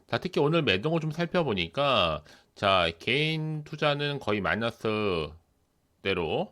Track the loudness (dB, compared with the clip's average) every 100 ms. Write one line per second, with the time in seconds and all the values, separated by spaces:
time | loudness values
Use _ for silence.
0 | -6 -6 -2 0 2 2 2 2 0 -2
1 | -2 -4 -2 0 0 0 -2 -2 2 2
2 | 2 0 -8 -20 _ -2 2 4 2 0
3 | -2 0 0 -2 -4 -6 -8 -2 0 0
4 | -2 -4 -2 0 2 0 -2 -2 -2 0
5 | 0 0 -2 -8 _ _ _ _ _ _
6 | -2 0 0 -2 -4